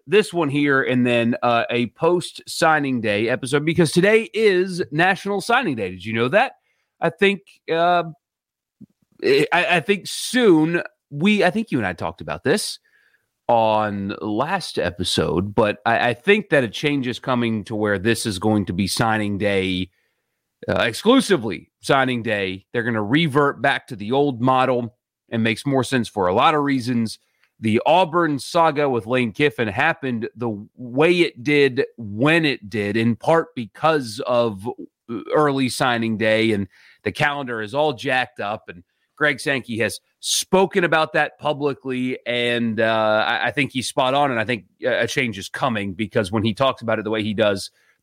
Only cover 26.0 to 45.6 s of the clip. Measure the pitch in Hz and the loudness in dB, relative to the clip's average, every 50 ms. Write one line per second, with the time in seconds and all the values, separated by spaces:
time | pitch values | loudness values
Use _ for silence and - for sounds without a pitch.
26 | 107 - - 104 95 90 92 113 139 160 156 151 143 143 135 131 110 123 127 117 | -2 -2 -2 0 0 2 2 4 4 4 2 2 0 0 -2 -2 -2 -2 -2 -2
27 | 113 107 - - _ _ _ _ _ _ _ _ 107 113 107 117 - 139 156 180 | -2 -4 -6 -12 _ _ _ _ _ _ _ _ -2 0 0 2 2 4 4 4
28 | 190 160 147 175 170 156 147 127 - - - 175 165 160 143 147 147 139 127 117 | 2 2 0 0 0 0 -2 -4 -6 -2 0 2 2 2 2 0 0 0 0 -2
29 | - 110 127 127 123 113 - - 147 147 147 - 120 107 92 123 143 165 156 - | -2 0 0 0 0 0 0 0 0 0 0 -2 -4 -2 0 0 0 0 0 -2
30 | - 131 120 113 113 107 - 110 120 117 107 101 107 - _ - 123 120 120 135 | -4 -6 -6 -6 -6 -8 -8 -6 -6 -6 -6 -8 -10 -16 _ -18 -16 -6 0 2
31 | 156 175 180 175 170 - - 123 113 147 147 143 139 135 120 131 - - _ - | 4 4 4 4 2 0 -2 -4 -2 2 4 4 4 4 2 0 -2 -4 _ -12
32 | 117 101 101 107 127 151 160 170 160 147 123 - 104 101 120 110 101 101 104 113 | -12 -10 -4 0 2 4 4 4 2 0 -2 -4 -6 -6 -4 -2 -2 0 0 0
33 | 113 117 113 - - - 160 165 160 - _ 131 117 95 - - - 156 160 151 | 2 0 0 0 0 2 2 2 0 -2 _ -10 -10 -10 -6 -2 0 0 0 0
34 | 127 113 104 120 - - 123 120 120 117 104 95 98 117 - - - - _ _ | -2 -6 -8 -8 -4 0 0 2 2 0 -2 -6 -8 -10 -10 -10 -14 -18 _ _
35 | _ - 117 101 - - - 156 151 143 135 135 131 120 - - 143 127 120 117 | _ -10 -10 -10 -4 0 2 2 2 2 2 0 -2 -2 -2 0 0 0 0 0
36 | 113 113 110 98 110 110 110 110 113 113 107 101 98 - _ _ _ - _ _ | 0 -2 -2 0 2 2 2 4 4 2 2 0 -2 -6 _ _ _ -20 _ _
37 | - 104 92 - 147 147 143 143 135 123 120 110 107 101 120 143 151 156 139 104 | -6 -6 -2 -2 -2 -2 -2 -4 -6 -8 -8 -8 -8 -4 -2 0 0 0 -2 -2
38 | 110 139 131 127 123 - _ - 104 101 110 110 - - 87 87 - _ _ _ | -2 -2 0 0 0 -2 _ -8 -8 -6 -8 -8 -10 -16 -20 -20 -20 _ _ _
39 | _ _ _ - 151 147 135 - - 147 139 131 113 - 113 107 110 104 - - | _ _ _ -2 0 0 0 -2 -2 -2 -2 -2 -4 -6 -4 -2 -2 -2 -2 -6
40 | - _ _ _ - - - - - - - 185 190 175 - 196 175 160 165 160 | -14 _ _ _ -6 -4 -4 -4 0 2 2 4 4 2 2 0 0 2 2 0
41 | 156 156 - 160 151 - - _ 139 147 151 139 143 143 135 - - 135 127 127 | 0 0 0 0 0 0 -4 _ -4 -4 -2 -2 -2 -4 -4 -4 -6 -6 -4 -4
42 | 127 127 127 - - 117 120 123 120 120 120 120 117 117 107 110 113 113 113 110 | -4 -4 -6 -6 -4 -4 -2 0 0 0 0 0 0 0 0 0 2 2 2 2
43 | 110 107 107 107 107 98 117 90 98 120 - - 139 - - 127 110 - - - | 2 4 4 2 2 0 0 0 -2 -2 -2 -2 -2 -2 -4 -6 -6 -2 -2 0
44 | 131 127 131 143 147 139 123 113 107 113 123 101 90 _ _ _ - 123 113 95 | 0 2 2 2 2 2 0 0 -2 -2 -4 -4 -6 _ _ _ -4 -2 0 0
45 | 117 113 - 143 131 117 98 98 92 - - - | 0 -2 -2 -2 -4 -4 -4 -8 -10 -12 -6 -4